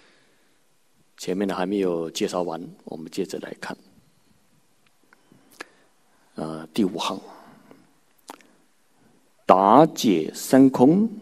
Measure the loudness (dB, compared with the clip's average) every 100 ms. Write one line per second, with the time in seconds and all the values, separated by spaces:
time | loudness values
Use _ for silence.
0 | _ _ _ _ _ _ _ _ _ _
1 | _ -14 -8 -4 -4 -4 -4 -2 -2 -2
2 | -6 -6 -4 -4 -6 -8 -12 -18 -16 -14
3 | -12 -10 -8 -10 -12 -14 -14 -16 _ _
4 | _ _ _ _ _ _ _ _ _ _
5 | _ _ _ _ _ -20 -20 _ _ _
6 | _ _ _ -12 -10 -10 -8 -2 -2 -2
7 | -8 -8 -12 -20 -20 -20 -20 -20 _ _
8 | _ _ -20 -20 _ _ _ _ _ _
9 | _ _ _ _ 2 4 6 6 6 2
10 | 0 0 -2 -8 2 6 6 6 4 4
11 | 0 -4